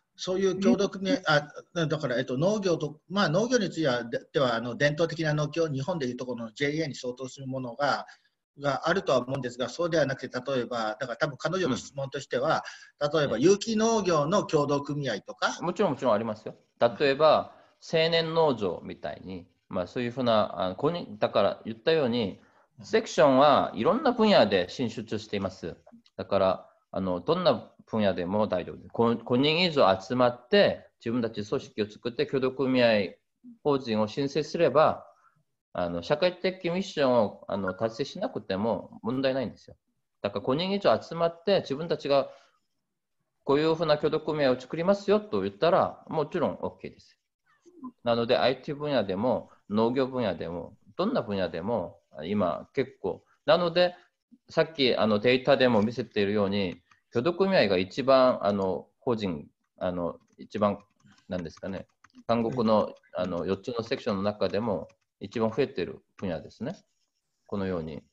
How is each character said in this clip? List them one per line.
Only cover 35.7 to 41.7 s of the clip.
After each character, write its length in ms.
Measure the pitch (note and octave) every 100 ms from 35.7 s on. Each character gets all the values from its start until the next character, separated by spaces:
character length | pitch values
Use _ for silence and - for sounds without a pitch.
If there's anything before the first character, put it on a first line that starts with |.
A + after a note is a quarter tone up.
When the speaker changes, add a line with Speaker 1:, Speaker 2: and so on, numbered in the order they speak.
Speaker 3:
あ 180 | - F2
の、 140 | F2
社 140 | - D3
会 220 | F3+ F3
的 300 | F#3+ F#3 E3+
ミ 100 | F3+
ッ 20 |
シ 180 | F#3+ D#3
ョ 80 | C3+
ン 40 |
を、 320 | B2 G2+ - -
あ 100 | G2
の、 160 | F#2
達 220 | F#2 A2+ -
成 100 | -
し 140 | F3+
な 100 | G3+
く 120 | C3
て 160 | - F#2+
も 420 | A2+ F#2 - -
問 220 | A2+ C3
題 100 | C3+
な 80 | C3
い 60 | G#2
ん 20 |
で 80 | D#2+
す 100 | -
よ。 80 | - _ _ _ _
だ 80 | G2+
か 60 | G2+
ら、 60 |
五 120 | -
人 180 | C#3+ F#3
以 80 | G3
上 220 | D#3 G#2+
集 140 | - E3
ま 120 | E3+
っ 160 | -
て、 180 | - F#3
自 140 | -